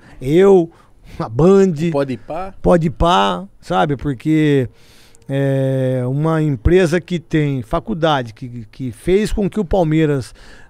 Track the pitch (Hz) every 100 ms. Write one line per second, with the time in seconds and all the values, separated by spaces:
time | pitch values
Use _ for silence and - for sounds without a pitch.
0 | - - 131 160 196 190 165 - _ _
1 | - - 147 113 165 196 196 147 170 147
2 | 139 120 - 156 190 - 175 175 160 113
3 | 170 185 196 180 196 - - 180 170 139
4 | 147 131 151 156 151 139 120 - - -
5 | - _ - 135 139 135 135 135 131 127
6 | 123 139 156 160 156 135 160 180 180 175
7 | - 175 - 160 147 135 120 170 190 190
8 | 160 143 117 107 127 120 110 - 131 107
9 | - 190 214 - 190 - 185 196 160 156
10 | 156 143 117 - - - -